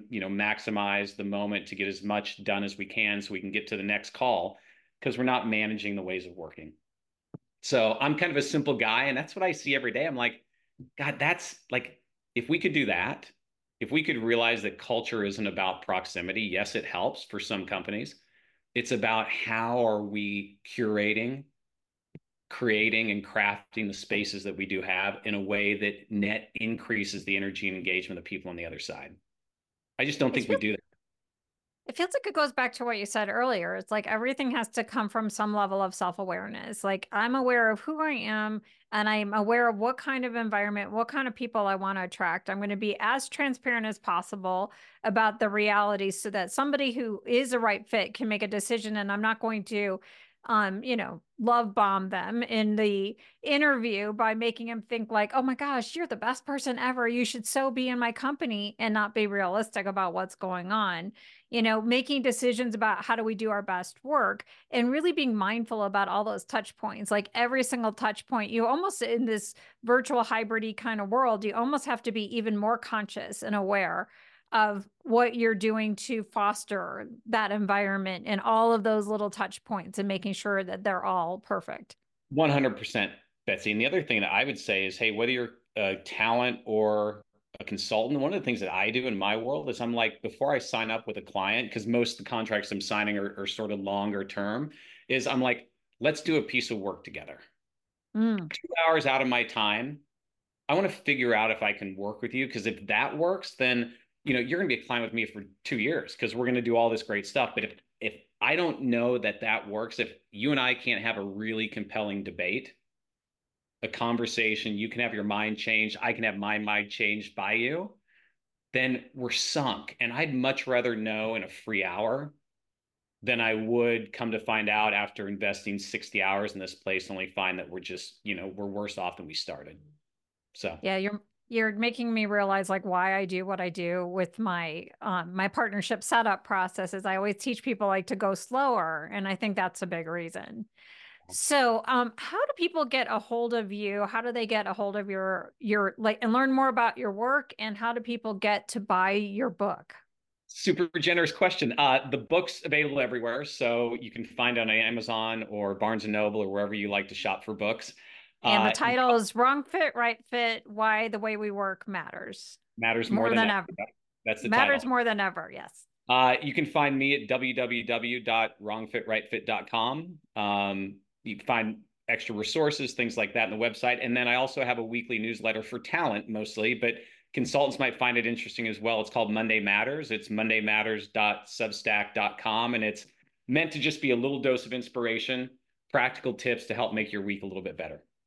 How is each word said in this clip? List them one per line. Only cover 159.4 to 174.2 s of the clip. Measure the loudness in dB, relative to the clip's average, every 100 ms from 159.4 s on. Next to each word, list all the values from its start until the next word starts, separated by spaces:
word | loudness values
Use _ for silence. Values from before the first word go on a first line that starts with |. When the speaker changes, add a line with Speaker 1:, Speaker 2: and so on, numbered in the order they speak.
| 4 4
Speaker 2:
Fit, | 0 0 2 2
Right | 0 -2 _
Fit, | 0 0 0
Why | -6 0 2 2 0
the | -2
Way | -2 -2
We | -2
Work | -2 -2 -4 -6
Matters. | -6 -6 -10 -12 -14 -16 -20 _ -2
Speaker 1:
Matters | 2 2 4
more | 4
Speaker 2:
More | 4
Speaker 1:
than | 4
Speaker 2:
than | 4
Speaker 1:
ever. | 2 -2 -8
Speaker 2:
ever. | -10 _ _ _
Speaker 1:
That's | -4 -2
the | 2
Speaker 2:
Matters | 4 6 4
Speaker 1:
title. | 2
Speaker 2:
more | 2
than | 2 0
ever, | -2 -4 -10
yes. | -14 -16 -20 -20 _ 2
Speaker 1:
Uh, | 6 8 6
you | 2
can | 0 2
find | 4 4 4
me | 4 2
at | 2
W | 0 0
W | 0 0 -2
W | 0 -2 -2 -4
dot | 0 2 2 -2
wrong | -6 -6 -4
fit | -4 0
right | -2 -2
fit | -4
dot | -2 -4 0
com. | 0 2 0 -6 -16 _ -4
Um, | 0 2 0 -2 -6 -10 _ _
you | -12 -6
can | 0
find | 2 0 -4 -12 _ -4
extra | -4 -2 -4
resources, | -2 2 2 0 -4
things | -2 -2 0
like | 0
that | 0 0
on | 0
the |
website. | -2 0 0 0
And | 0
then | 0